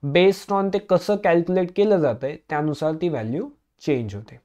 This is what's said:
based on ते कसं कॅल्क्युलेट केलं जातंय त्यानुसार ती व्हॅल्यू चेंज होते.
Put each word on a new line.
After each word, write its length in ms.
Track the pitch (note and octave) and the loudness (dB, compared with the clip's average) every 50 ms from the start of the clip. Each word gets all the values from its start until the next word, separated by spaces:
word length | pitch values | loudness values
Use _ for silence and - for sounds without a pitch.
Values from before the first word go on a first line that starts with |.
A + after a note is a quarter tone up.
| - | -6
based 520 | C#3+ C#3 E3+ F3+ G3 F#3+ F#3+ - - G3+ | 2 2 4 6 4 4 2 -4 -2 -2
on 120 | G3 G3 G3 F#3+ | 0 0 0 -2
ते 60 | G3+ | -4
कसं 380 | G3 - F#3+ F3 - - G#3 | 0 2 0 0 2 0 -2
कॅल्क्युलेट 600 | G3+ G#3 F#3+ E3+ F3 E3+ F3 F3+ F#3 F3+ F3 F#3 | 0 2 2 2 2 2 2 0 0 -2 -2 0
केलं 220 | - G3+ G#3+ G#3 F#3 | 0 2 2 4 2
जातंय 380 | D#3 C#3 - - C3+ C3+ D3+ D#3+ _ _ | 2 0 -2 -2 -6 -8 -8 -10 _ _
त्यानुसार 460 | D#3 D3 D3+ D#3 D3 C#3+ D#3 D#3 D#3+ | -4 -2 -2 -2 -4 -2 -2 -4 -2
ती 140 | D#3 E3+ F3 | -2 -4 -4
व्हॅल्यू 400 | D#3 B2+ A2 A2 B2 D#3 A#3+ D4 C#4+ _ _ _ _ _ - | -2 -4 -4 -4 -4 -6 -6 -8 -12 _ _ _ _ _ -2
चेंज 280 | - D3 B2+ A#2 G#2+ G2 | -2 -2 -2 -2 -6 -8
होते. 260 | G2+ G#2+ - - B2+ _ | -10 -14 -14 -20 -20 _